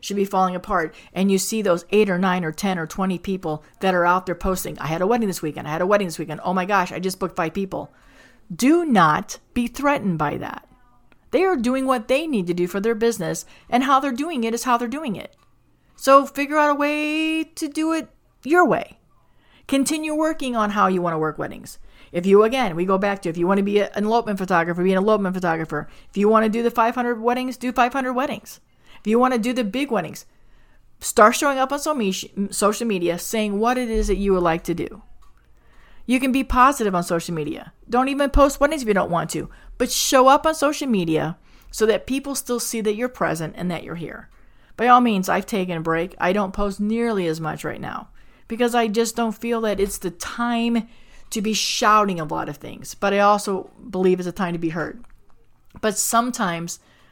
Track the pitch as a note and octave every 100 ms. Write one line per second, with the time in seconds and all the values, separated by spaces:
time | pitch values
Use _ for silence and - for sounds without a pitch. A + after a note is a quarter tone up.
0 | - G3+ G3 G3 F#3 F3+ F3+ F#3+ D#3+ -
1 | - - G3 F#3+ F#3 A3 G3+ E3+ - G#3
2 | G3+ F3+ F#3+ F#3 E3 D#3+ G3 F3+ D#3+ -
3 | F#3+ F3 - F#3+ E3 D3+ - _ G3 F3+
4 | F3 F#3 F#3 F3 F#3+ F#3 - D3+ C#3 D#3+
5 | F#3 A#3+ G#3+ F3 D#3+ C#3+ D3 D#3 F#3 G#3
6 | F#3+ D#3+ D#3 D3+ - F#3 F3+ G3+ F3+ -
7 | F#3 F#3 F#3 - E3 G3 F#3+ D#3+ - _
8 | _ - - _ - E3 B3 E4+ E4 A3
9 | E3 D#3 G3 - _ - A#3+ - C#4 C#4+
10 | G3 D#3+ D3+ - - - - _ _ _
11 | _ _ _ C4 F#4+ F4 A#3 C4 C4 B3+
12 | - C4 E4 A#3+ F3 F3 F3 G3+ G#3+ A3+
13 | A#3 A3+ E3 D#3+ - - - A#3+ C4+ C4+
14 | C#4+ A#3+ D#4 D#4 A3+ A#3 B3+ A#3+ A#3+ C#4
15 | D#4 F3 - - _ _ _ _ _ -
16 | - C4+ C4+ - C#4+ D4+ D4 C#4+ C#4+ D4+
17 | D4+ D#4 D#4+ D#4+ D#4+ - D#4 D4 D#4+ D#4+
18 | - _ _ _ B3+ F4 D#4+ D#3+ - -
19 | _ _ _ _ _ _ - C4+ C4 D#4
20 | D#4 D4+ D#4 D#4 C4 A#3+ G#3 G#3 F#3+ F#3+
21 | F3 D#3+ D#3 D#3 D3 C#3+ - - - -
22 | - E3+ F3+ G3 A3 C4 A#3 D#3+ F#3 G3
23 | G3+ G3 F3+ E3+ F3 G3 G3 G3+ G3 -
24 | G#3 A#3 A3 G3 F#3 F3+ E3+ F3 F3+ F#3+
25 | G3+ G#3+ F#3+ F#3 F3+ D#3+ D#3+ D3+ - -
26 | - - G3+ A3 A3 A3 A#3 A#3+ A#3 B3
27 | A#3+ A#3 A3+ B3 B3+ A#3+ B3 B3 A#3+ C4+
28 | B3+ B3 D4 A#3+ - - _ _ _ -
29 | G3+ A3+ B3+ B3+ A3 B3+ G#3+ A#3+ C#4+ G#3+
30 | E3 - - _ - - - _ - -
31 | - - G#3+ A#3+ D4 C4+ C4 C#4+ D4 D4+
32 | G3+ F#3 - - G3+ - G3+ G#3+ A#3 F#3+
33 | F3 E3+ - A3+ G#3+ G3+ A3+ B3+ A#3+ A3
34 | G#3 F#3+ G3 F#3 F3 E3 - E3 - -
35 | - - - - _ - _ - - -
36 | - B3+ C4 B3+ C4 B3+ B3 C#4+ G#3+ F3+
37 | F3 E3+ E3 E3 D3 - - - - A#3+
38 | C4 C#4 C#4 C#4 C#4 C#4 C#4+ D#4+ A3+ G3+
39 | - E3+ D#3+ D#3+ - - - - B3 -
40 | - C#4 C4 D4 D#4 D#4 C#4+ D4 C#4 G#3+
41 | E3 D#3 D3+ F3 - - - - A3 G3+
42 | - C4+ C#4 C4+ - A#3+ - A3+ G#3+ G#3+
43 | B3 B3 E3+ D#3+ D#3 - F3+ E3+ - E3+
44 | D#3+ - - - - - _ - A#3 B3
45 | A#3+ G3+ F#3 F3+ G3 G#3 F#3 E3+ E3 D#3+
46 | F3+ - F3 G3 F#3+ F#3+ G3+ G3 G#3 A3+
47 | A#3 G#3 F3 D#3+ D#3+ D3+ D3+ - - -
48 | - - - - - A3+ A#3+ A#3+ A3+ G#3+
49 | A3+ - A3+ G#3+ A#3 A#3 A3 G3 G3 -
50 | F3+ E3 - - A#3+ A#3 A#3 A#3 A3+ -
51 | - - - A3+ G#3 G#3+ - - A3+ G#3+
52 | G3+ F3 D3+ D#3+ - D3 A#2+ - - -
53 | G3+ G3 G3+ G#3 G3+ F#3+ - - - F#3+
54 | F#3 F#3 F3+ E3+ F3+ E3+ E3 D#3+ D3+ A#3+
55 | - - - - _ _ - - A3 G#3
56 | - A#3 B3 A#3+ F#3+ E3+ E3+ - _ _
57 | _